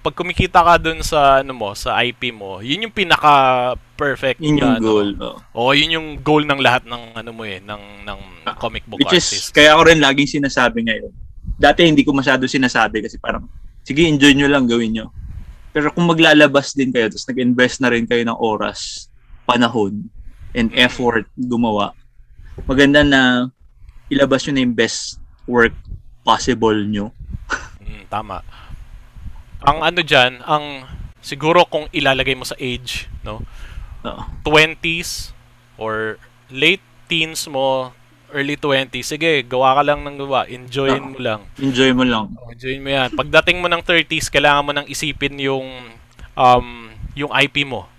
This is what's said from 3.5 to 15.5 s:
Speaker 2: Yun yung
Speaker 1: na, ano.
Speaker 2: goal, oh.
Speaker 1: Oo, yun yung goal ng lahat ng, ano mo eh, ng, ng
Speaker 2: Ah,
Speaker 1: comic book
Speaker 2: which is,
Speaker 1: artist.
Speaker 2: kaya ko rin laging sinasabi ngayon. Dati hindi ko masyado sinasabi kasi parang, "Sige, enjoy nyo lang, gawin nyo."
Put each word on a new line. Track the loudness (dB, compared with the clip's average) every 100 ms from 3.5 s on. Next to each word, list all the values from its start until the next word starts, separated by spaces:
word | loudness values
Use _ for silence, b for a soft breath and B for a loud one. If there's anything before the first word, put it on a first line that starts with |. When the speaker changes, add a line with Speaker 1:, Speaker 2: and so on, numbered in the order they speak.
| 2 0 -4 -10 -6 -4 -2 -4 -4
Speaker 2:
Yun | -2 0
yung | 2
Speaker 1:
na, | 0
ano. |
Speaker 2:
goal, | 2 2 0 -4
oh. | -10 -12 -14
Speaker 1:
Oo, | -4 0 2
yun | 2
yung | -2 -6 -8
goal | 0 2 2
ng | 0
lahat | 2 0 -2
ng, | -14 -14
ano | -14 -14 -12
mo |
eh, | -12 -12
ng, | -12 -14 -14 -18
ng | -14 -14 -14 -12 -12
Speaker 2:
Ah, | -8
Speaker 1:
comic | -8 -8 -12
book | -2
Speaker 2:
which | 2
is, | 2 0
Speaker 1:
artist. | -6 -2
Speaker 2:
kaya | 6 8 8
ko | 8
rin | 8
laging | 4 2 0 -2
sinasabi | -2 2 0 0 -4
ngayon. | -6 -8 -16 -20 -16 -12 2
Dati | 4 6
hindi | 4 4
ko | 2 2
masyado | 2 0 0
sinasabi | 0 0 2 0 -2
kasi | -8 -10
parang, | -8 -8 -10 -18 -20 -20
"Sige, | -6 2 2
enjoy | 6 6
nyo | 6 4
lang, | 2
gawin | 2 0 0 -4
nyo." | -8 -14 -14 -14 -16